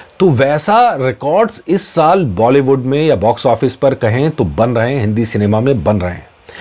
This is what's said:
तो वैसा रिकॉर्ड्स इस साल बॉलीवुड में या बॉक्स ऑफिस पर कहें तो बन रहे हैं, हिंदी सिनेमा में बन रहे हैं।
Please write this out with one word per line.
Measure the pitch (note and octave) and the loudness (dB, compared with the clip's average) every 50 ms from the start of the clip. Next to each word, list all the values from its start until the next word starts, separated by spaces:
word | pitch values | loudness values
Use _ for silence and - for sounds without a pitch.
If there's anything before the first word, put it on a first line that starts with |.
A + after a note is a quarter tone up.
| - - - - | -20 -12 -4 0
तो | F#3+ F#3 | 0 2
वैसा | C#3 G#2+ C3+ C3+ D3 D3+ - - G#3 A#3 B3 A#3+ F#3+ C#3 | 2 2 2 0 0 0 0 0 2 2 2 2 0 -2
रिकॉर्ड्स | C3 C3 G2+ - - C#3+ D#3+ G3 A#3 G#3 - - - - | -2 -4 -4 -4 -4 -2 0 0 0 0 -2 -8 -4 -2
इस | F3 G3 - - | -2 -2 -2 -2
साल | - F3 D#3 D#3 F3+ G3 F3+ | 0 2 2 4 4 2 0
बॉलीवुड | B2 F#2 E2+ A2 A#2+ C3 C#3+ C3+ C3 C#3 C3 | -2 -2 0 2 2 4 2 2 2 0 0
में | B2 C3 C3+ D3 D#3 | 0 -2 -2 0 0
या | D#3+ C#3+ | 0 0
बॉक्स | F#2+ F#2 A2+ A#2 - - | 2 2 0 0 0 0
ऑफिस | C3 A#2 - - C3 - | 0 0 0 0 -2 -2
पर | - - C3+ C3 | 0 0 0 0
कहें | - - A2 G#2+ B2+ C#3+ D#3+ | 0 0 -2 0 0 0 -2
तो | D#3 - B2 | -2 -2 -4
बन | E2 C#2+ D#2 A2+ A#2+ | -2 -2 -2 -2 0
रहे | B2 A#2 A2+ A#2+ C#3 | 0 0 -2 -2 -2
हैं, | C#3 | -2
हिंदी | G#2+ G#2 G#2+ A2 A#2 | -2 -2 -2 -2 -2
सिनेमा | A2+ - A2 G#2 G2+ G#2+ A2 | -2 -2 -2 0 0 0 0
में | A#2 C#3 C#3 A2+ D2 | 0 0 0 0 0
बन | G#2 G#2+ G2+ | -2 -2 -2
रहे | F2+ F2+ F2 | -2 -6 -8
हैं। | - - - _ _ _ - - - | -10 -14 -20 _ _ _ -20 -20 -16